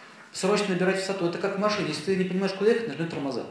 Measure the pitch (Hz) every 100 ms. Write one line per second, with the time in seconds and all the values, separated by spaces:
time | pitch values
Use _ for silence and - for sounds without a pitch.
0 | - - - - 185 202 196 175 185 185
1 | - 190 170 - - 196 208 208 151 147
2 | - 185 185 180 196 190 202 233 - 185
3 | 165 165 139 117 90